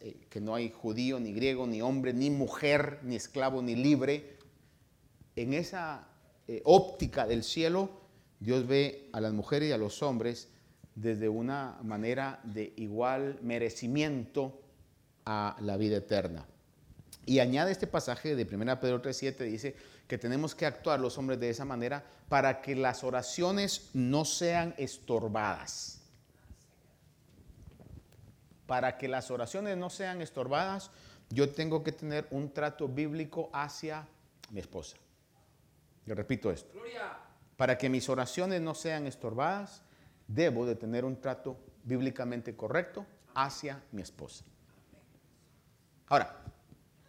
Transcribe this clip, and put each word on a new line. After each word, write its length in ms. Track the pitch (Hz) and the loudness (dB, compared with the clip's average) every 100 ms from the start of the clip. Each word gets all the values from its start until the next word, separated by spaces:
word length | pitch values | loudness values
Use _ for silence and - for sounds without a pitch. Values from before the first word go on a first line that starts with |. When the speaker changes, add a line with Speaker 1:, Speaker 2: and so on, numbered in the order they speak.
Speaker 1:
eh, 260 | 110 - - | -14 -14 -12
que 100 | 107 | -6
no 160 | 104 117 | -2 -2
hay 160 | 117 | -2
judío, 480 | 113 113 110 127 131 | -4 -4 0 0 0
ni 140 | 113 | -2
griego, 340 | 104 131 127 123 | 2 2 2 0
ni 140 | 110 | 0
hombre, 320 | 120 135 127 | 0 0 0
ni 160 | 123 143 | 0 2
mujer, 680 | 143 120 - 147 147 147 143 | 2 0 0 4 4 4 -4
ni 120 | 127 117 | -4 -4
esclavo, 460 | - 139 131 131 | -4 0 0 0
ni 140 | 123 117 | 0 4
libre. 640 | 139 143 131 143 - - - - - _ _ _ _ _ - - | 6 6 4 0 -4 -18 -20 -20 -20 _ _ _ _ _ -12 -4
En 180 | 120 | 0
esa, 540 | 147 175 190 160 143 - - - _ - | 0 -2 -6 -6 -8 -12 -20 -20 _ -8
eh, 140 | 113 147 | 4 10
óptica 600 | 185 185 - 123 139 113 | 10 10 0 -2 2 2
del 180 | 117 | 2
cielo, 460 | 113 - 160 180 196 - - - - _ | 0 2 2 2 0 -4 -20 -20 -20 _
Dios 280 | 104 127 123 | 2 2 4
ve 420 | 139 143 - - | 4 4 0 -8
a 80 | 107 | -2
las 140 | 110 | 0
mujeres 360 | 107 - 147 151 | 0 0 0 2
y 20 | |
a 40 | 120 | 2
los 240 | 104 - | 0 0
hombres 480 | 143 120 117 117 - - - _ - 110 | 0 0 0 -4 -10 -20 -20 _ -16 -4
desde 320 | 113 107 110 | -2 2 0
una 500 | 110 120 143 131 - | 0 -2 -4 -6 -8
manera 560 | 110 104 113 127 135 - | -6 -2 0 0 -2 -6
de 300 | 113 104 107 - | -8 -6 -6 -6
igual 600 | 107 107 123 131 139 135 | -6 0 0 0 -2 -4
merecimiento 1200 | 120 117 113 - 113 143 151 135 113 147 135 135 - - - _ _ _ - | -4 0 0 -2 -2 2 2 0 -2 -2 -2 -6 -20 -20 -20 _ _ _ -4
a 320 | 107 104 - | -2 -2 -2
la 160 | 104 98 | -2 2
vida 220 | 107 104 | 2 2
eterna. 480 | 101 101 92 82 - - _ _ - - - - - | 2 2 2 -4 -12 -20 _ _ -20 -20 -20 -10 4
Y 140 | 131 | 6
añade 320 | 123 135 180 | 6 4 2
este 140 | 185 - | 0 0
pasaje 500 | 165 - 120 156 139 | 0 0 -2 0 0
de 100 | 104 | 0
Primera 340 | 101 117 127 | 0 0 2
Pedro 220 | 127 123 | 2 2
tres 160 | 135 131 | 0 -2
siete, 260 | 135 135 | -4 -4
dice 320 | 120 110 135 - - - - | -4 -4 -6 -8 -14 -20 -8
que 100 | 120 | -4
tenemos 380 | 117 131 156 - | 0 0 -2 0
que 100 | 156 | -2
actuar 340 | - 165 143 | 0 0 2
los 180 | 127 127 | 0 -2
hombres 200 | 131 127 | -2 0
de 100 | 120 | -2
esa 120 | 117 139 | -2 -4
manera 380 | 123 120 143 - - - | -4 -2 -4 -8 -20 2
para 340 | 143 135 131 | 6 6 4
que 140 | - 135 | 0 2
las 280 | 131 123 | 2 2
oraciones 880 | 131 127 120 - 175 202 202 - - | 0 -2 -2 0 2 2 0 -2 -4
no 320 | 131 123 143 156 | 0 2 2 2
sean 480 | - 175 170 170 - | 0 2 2 0 -2
estorbadas. 1200 | 131 - - 113 110 107 104 80 - - - - - - _ _ - - _ _ _ _ - _ _ - - - - - - - - - - - - - - | -6 -6 0 0 2 0 0 -2 -6 -10 -10 -14 -20 -20 _ _ -20 -20 _ _ _ _ -20 _ _ -20 -20 -20 -20 -20 -20 -20 -20 -20 -20 -20 -20 -18 -2
Para 320 | 127 127 127 | 0 0 0
que 100 | 135 | -2
las 220 | 131 120 | -4 -2
oraciones 480 | 123 117 190 208 180 | -4 -4 -4 -4 -4
no 140 | 180 | -4
sean 320 | - 185 180 | -6 -6 -6
estorbadas, 640 | 160 - 127 139 190 196 - - - - - | -6 -6 0 0 0 -4 -8 -16 -20 -20 -4
yo 220 | 113 143 | 2 2
tengo 320 | 143 160 156 | 2 0 0
que 80 | 156 | 0
tener 360 | 151 151 147 151 | -4 -4 -4 -4
un 200 | 135 143 | -4 -4
trato 360 | 147 147 143 143 | -2 -4 -2 -4
bíblico 640 | 127 151 160 151 170 156 | -2 -2 -4 -4 -6 -4
hacia 540 | 143 143 - 156 151 151 - _ _ - | -4 -6 -6 -8 -8 -12 -20 _ _ -12
mi 100 | 104 | -10
esposa. 380 | - 92 76 - _ _ _ _ _ _ _ _ _ _ - | -8 -10 -12 -16 _ _ _ _ _ _ _ _ _ _ -8
Yo 80 | 104 | -6
repito 340 | 101 131 104 | -2 0 0
esto. 240 | 82 - | -2 -6
Speaker 2:
Gloria. 420 | - - - 202 - - - - - | -16 -12 -10 -10 -12 -18 -20 -18 0
Speaker 1:
Para 200 | 127 127 | 2 2
que 120 | 135 | 2
mis 200 | 127 127 | 0 0
oraciones 520 | 131 127 - 185 185 | -2 -2 -2 -2 -2
no 120 | 160 | -2
sean 320 | 147 165 156 143 | -4 -4 -4 -6
estorbadas, 800 | - 117 110 151 196 202 - - - - _ - | -6 -6 -2 0 -2 -6 -16 -20 -20 -20 _ -4
debo 380 | 107 165 117 120 | 2 2 2 0
de 100 | 113 | -2
tener 300 | 113 120 131 | -2 -2 -2
un 160 | 127 | -4
trato 380 | 135 127 139 127 - - | -6 -6 -8 -12 -16 -14
bíblicamente 720 | 117 127 131 127 120 120 117 110 | -4 0 0 -2 -4 -6 -8 -8
correcto 500 | 107 151 175 - 202 - - - | -2 0 -2 -8 -14 -18 -6 -2
hacia 480 | 135 - 143 139 - | -2 -2 -8 -10 -10
mi 100 | 107 | -10
esposa. 440 | 90 - 71 - - - - - _ - - _ _ _ _ _ _ _ _ _ - | -10 -12 -16 -16 -20 -20 -20 -20 _ -20 -20 _ _ _ _ _ _ _ _ _ 2
Ahora, 340 | 139 - - - - _ - _ _ | 4 4 -4 -16 -18 _ -20 _ _